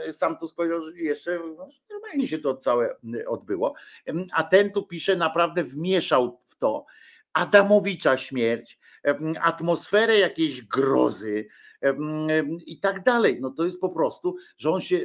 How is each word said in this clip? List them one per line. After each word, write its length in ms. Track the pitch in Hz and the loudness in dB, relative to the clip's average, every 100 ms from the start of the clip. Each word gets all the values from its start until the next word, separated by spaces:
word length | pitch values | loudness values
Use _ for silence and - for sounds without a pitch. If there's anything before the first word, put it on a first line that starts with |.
| 160 | -12
sam 260 | 156 170 165 | -4 -4 -2
Tusk 180 | 165 - | -8 -4
powiedział, 260 | 170 170 | -2 -2
że 100 | 160 175 | -6 -6
jeszcze, 440 | 160 147 170 175 165 156 | -4 -4 -4 -6 -8 -14
no, 100 | - _ - | -18 _ -18
normalnie 380 | 415 427 302 233 | -16 -8 -4 -4
się 120 | 156 | -2
to 180 | 143 131 | -4 -2
całe, 380 | - 120 117 - | 0 2 0 -4
m, 120 | 117 117 - | -10 -8 -6
odbyło. 460 | 113 - 92 117 - - - - | -8 -4 -2 -2 -4 -14 -16 -8
Em, 200 | 156 185 | -8 -4
a 100 | 160 | -4
ten 280 | 160 190 208 | 4 4 4
tu 120 | 202 | 0
pisze, 320 | - 170 - 175 | -4 -4 0 0
naprawdę 480 | 165 165 170 160 | 0 2 0 0
wmieszał 760 | 139 139 170 190 - 139 123 123 _ | -4 -4 0 0 2 2 2 -2 _
w 100 | _ | _
to. 300 | 117 120 - - - - _ | -2 -2 -8 -20 -20 -20 _
Adamowicza 840 | 156 175 202 196 208 185 175 151 131 | -2 4 6 6 4 2 0 2 0
śmierć, 640 | - 131 113 117 - _ _ - | 0 -2 0 0 -6 _ _ -6
em, 300 | 143 147 156 160 | -2 -2 -2 -2
atmosferę 800 | 170 160 170 165 - 208 233 220 | -2 0 0 -2 0 2 4 4
jakiejś 420 | 180 - 156 127 | 4 2 -2 -4
grozy, 840 | 113 - 135 131 123 - 110 104 107 - - _ | -4 0 2 4 2 0 -4 -4 -6 -12 -20 _
em, 480 | 139 139 151 156 156 | -2 -2 -4 -4 0
em, 180 | 156 147 170 - | 0 -2 -6 -12
i 140 | 160 | -4
tak 240 | 196 190 | -4 -2
dalej. 340 | 208 240 202 120 | 0 2 2 0
No 100 | 131 | -4
to 140 | 135 170 | -4 -4
jest 140 | 180 | -4
po 100 | 185 | -4
prostu, 460 | 160 135 - 180 180 - - | -2 -2 -2 -6 -6 -10 -6
że 140 | 147 | -2
on 100 | 180 | -2
się, 200 | - 180 | 0 -2